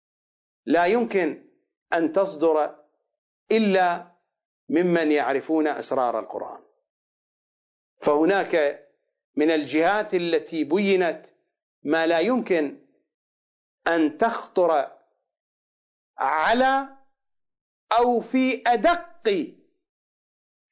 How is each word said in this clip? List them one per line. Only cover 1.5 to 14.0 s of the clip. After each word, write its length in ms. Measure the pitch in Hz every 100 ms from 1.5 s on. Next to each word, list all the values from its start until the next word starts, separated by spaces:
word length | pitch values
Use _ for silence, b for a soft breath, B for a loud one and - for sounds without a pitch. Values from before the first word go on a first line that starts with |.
| _ _ _ -
أن 200 | 175 160
تصدر 720 | 170 190 156 160 160 147 - _ _ _ _ _ _ -
إلا 680 | 220 214 190 180 175 - _ _ _ _ _ -
ممن 440 | 147 180 170 156
يعرفون 540 | 147 127 135 127 160 151
أسرار 520 | 127 117 131 123 113
القرآن. 440 | 107 104 - - - _ _ _ _ _ _ _ _ _ _ _ _ _
فهناك 840 | - 147 165 196 170 170 143 - - _ _ _ _ -
من 140 | 151
الجهات 640 | 160 139 147 165 208 214
التي 500 | 185 175 165 151 160
بينت 600 | 139 175 202 190 175 151 - _ _ _ _ _
ما 240 | 143 151 165
لا 140 | 170
يمكن 680 | 185 254 - 175 147 139 _ _ _ _ _ _ _ _ _ _ -
أن 320 | 170